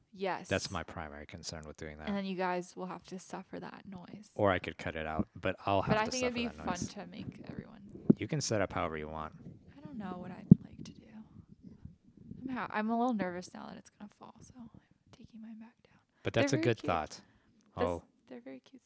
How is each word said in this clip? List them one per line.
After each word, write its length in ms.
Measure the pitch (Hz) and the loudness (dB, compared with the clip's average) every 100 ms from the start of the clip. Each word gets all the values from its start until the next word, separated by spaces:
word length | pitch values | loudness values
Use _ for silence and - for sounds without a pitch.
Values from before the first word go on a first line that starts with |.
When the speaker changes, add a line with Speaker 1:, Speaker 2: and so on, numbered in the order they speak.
| _ | _
Speaker 1:
Yes. 340 | 185 190 160 92 | -6 -2 -2 0
Speaker 2:
That's 200 | 95 - | 0 2
my 140 | 90 | -4
primary 420 | 80 90 76 73 76 | -4 -8 -8 -10 -12
concern 380 | 87 82 82 76 | -10 -8 -8 -10
with 120 | 76 | -10
doing 200 | 78 76 | -10 -8
that. 80 | 78 | -4
Speaker 1:
And 80 | 202 | -2
then 80 | 190 | -2
you 100 | 185 | -2
guys 400 | 185 180 180 - | 0 0 -4 -8
will 120 | 185 | -8
have 180 | 175 - | -8 -10
to 120 | 185 | -12
suffer 420 | - 185 - 175 | -10 -10 -10 -10
that 260 | - - - | -10 -12 -14
noise. 420 | 185 175 202 214 - | -14 -14 -14 -8 4
Speaker 2:
Or 160 | 101 | 6
I 80 | 90 | 6
could 180 | - - | 2 -4
cut 180 | 87 80 | -4 -2
it 100 | 78 | -2
out, 220 | 80 - - | 0 -2 -2
but 200 | 95 - - | -2 0 4
I'll 160 | 98 | 4
have 120 | 90 - | 4 2
Speaker 1:
But 60 | |
Speaker 2:
to 60 | - | 2
Speaker 1:
I 20 | |
think 140 | 254 | 0
it'd 100 | 247 | 0
Speaker 2:
suffer 0 | |
Speaker 1:
be 140 | 240 240 | 0 -2
Speaker 2:
that 100 | 233 | -4
Speaker 1:
fun 80 | - | -4
Speaker 2:
noise. 200 | 180 - | -4 -4
Speaker 1:
to 180 | 208 175 | -8 -12
make 320 | - - - - | -10 -10 -10 -12
everyone. 320 | - - - - - - - | -12 -12 -16 -16 0 6 6
Speaker 2:
You 100 | 107 | 6
can 140 | 151 | 0
set 200 | - 110 | 2 2
up 120 | 92 | 2
however 240 | 92 85 78 | 2 0 -2
you 100 | 76 | -4
want. 260 | 78 78 - - - - 277 | -6 -6 -10 -16 -16 -18 -16
Speaker 1:
I 40 | |
don't 160 | 302 247 | -12 -10
know 200 | 190 180 | -8 -8
what 140 | 180 | -10
I'd 160 | 180 - - - | -12 10 10 10
like 180 | - | -12
to 80 | - | -12
do. 160 | - - 220 - - - - - - - - - - - - | -14 -16 -18 -18 -18 -20 -20 -18 -16 -16 -16 -20 -20 -16 -10
I'm 60 | 262 | -6
ha-, 180 | 247 185 | -4 -2
I'm 180 | 214 214 | 0 2
a 80 | 233 | 4
little 160 | 247 | 4
nervous 400 | 220 185 175 180 | 2 0 -2 -8
now 140 | - - | -12 -12
that 100 | - | -12
it's 120 | - | -16
gonna 180 | - 208 - | -18 -18 -16
fall, 160 | - - | -18 -18
so 120 | - 254 | -20 -18
I'm 120 | 233 - - _ _ - | -18 -18 -20 _ _ -20
taking 260 | 226 220 | -18 -16
mine 180 | 220 220 | -14 -14
back 160 | 226 _ | -16 _
down. 160 | - - _ _ | -20 -20 _ _
Speaker 2:
But 100 | - | 2
Speaker 1:
They're 100 | 113 | 6
Speaker 2:
that's 100 | 277 | 6
a 40 | 120 | 6
Speaker 1:
very 60 | 123 | 6
Speaker 2:
good 120 | 110 | 4
Speaker 1:
cute. 80 | - | 4
Speaker 2:
thought. 220 | 82 76 | 2 2
Speaker 1:
This, 120 | - - _ _ _ _ 92 | -6 -16 _ _ _ _ 0
Speaker 2:
I'll 260 | 90 85 - _ - | 0 0 -6 _ -16
Speaker 1:
they're 140 | 247 | -14
very 180 | 240 262 | -14 -16
cute. 220 | - 254 | -18 -20